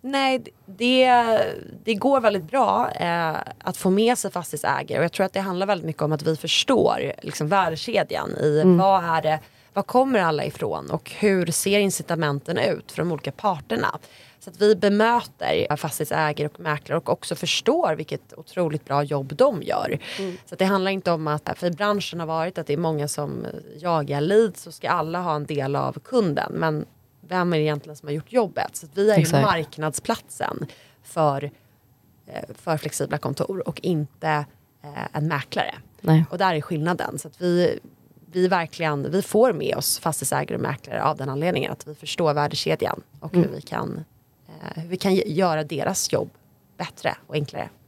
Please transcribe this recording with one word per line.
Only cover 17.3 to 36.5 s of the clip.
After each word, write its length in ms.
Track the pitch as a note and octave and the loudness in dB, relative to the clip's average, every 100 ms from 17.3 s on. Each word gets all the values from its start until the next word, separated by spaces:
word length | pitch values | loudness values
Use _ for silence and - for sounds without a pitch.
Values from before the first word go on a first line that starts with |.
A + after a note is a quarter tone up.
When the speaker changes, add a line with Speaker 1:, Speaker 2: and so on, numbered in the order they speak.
Speaker 1:
förstår 600 | E3 - - - D#4 D#4+ D3+ | -6 -2 -2 2 2 2 -2
vilket 360 | D#3 C#3+ _ - | -4 -8 _ -20
otroligt 480 | D#3+ - E3+ D3 | -12 -2 -2 -2
bra 180 | - C#3 | -2 -2
jobb 300 | C#3+ C#3+ C3+ D3+ | 0 -2 -4 2
de 260 | C4 G#3 | 2 2
gör. 360 | - G1+ - - - - | -2 -2 -2 -4 -6 -8
Speaker 2:
Mm. 180 | F#3+ F3+ - | -8 -8 -14
Speaker 1:
Så 80 | |
att 40 | E3+ | 0
det 60 | |
handlar 260 | F#3+ G3 F#3 | 2 2 2
inte 200 | F#3+ F3+ | 0 0
om 140 | E3+ D#3 | 0 0
att, 220 | D3+ - - | -2 -2 -2
för 100 | F3 | -2
i 40 | |
branschen 500 | E3 G#3 G#3 F3 F3+ | 0 0 0 -2 -8
har 60 | D#3+ | -4
varit 320 | D#3+ E3 F#3 | -2 -2 -4
att 80 | D#3 | -4
det 60 | |
är 40 | D3 | -2
många 320 | E3+ D#3 D3 | 0 -2 -4
som 380 | - D3 C#3+ - - - D3+ | -4 -6 -6 -8 -10 -14 -8
jagar 400 | F3 E3 C#3 C#3+ | -2 0 0 -2
leads, 420 | D3+ G#3 A3+ F3+ | 4 4 4 0
så 100 | - | -18
ska 180 | D#3+ - | -10 -2
alla 280 | F3 D#3 E3+ | 0 0 -4
ha 140 | F3 | -2
en 120 | D3+ D3 | -4 -2
del 300 | D3 C3+ C#3 | -4 -2 -2
av 220 | C3+ - | -2 -6
kunden. 480 | - B3+ G3 C#3 - | -2 0 2 0 -2
Men 300 | - D#3+ D3+ - _ _ _ - | -2 0 -2 -6 _ _ _ -6
vem 240 | F3+ F3 | -2 0
är 40 | E3 | 2
det 40 | |
egentligen 320 | D3+ D3 D3+ D3+ | 0 -2 -6 -16
som 100 | D3+ | -8
har 40 | |
gjort 180 | D3 - | -8 -2
jobbet? 440 | B3 G#3 - - - | 0 0 -2 -6 -6
Så 100 | D#3+ | -10
att 120 | E3 | 0
vi 120 | G#3 | 4
är 60 | G3+ | 6
ju 60 | |
Speaker 2:
Exakt. 200 | D3 C#3+ E3 | 4 4 4
Speaker 1:
marknadsplatsen 1200 | F3 D3+ - D#3 - - A3+ - - - - D3 - - _ | 2 -2 -4 -4 -4 -4 -4 -4 -6 -6 -4 -10 -12 -20 _
för, 480 | - - D#3 C#3 C#3+ - _ _ _ _ _ _ _ | -12 0 2 2 -4 -10 _ _ _ _ _ _ _
eh, 160 | - - - | -14 -14 -12
för 140 | - D#3 | -2 -2
flexibla 420 | D3+ - C#3 D3 | -2 -4 -4 -4
kontor 500 | - C3+ C3 F#3+ - | -4 -4 -4 -4 -6
och 120 | D#3+ | -4
inte, 460 | - E3 D3 _ D#3+ D3+ D3 _ _ _ | -2 0 -2 _ -2 -2 -2 _ _ _
eh, 220 | D3 C#3+ - | -16 -10 -8
en 160 | - D3+ | -2 -2
mäklare. 460 | D3+ - - - - - _ | -2 -4 -4 -4 -6 -16 _
Speaker 2:
Nej. 240 | F3+ D#3+ D#3+ | 4 6 6
Speaker 1:
Och 80 | F3 | 2
där 160 | F#3+ | 0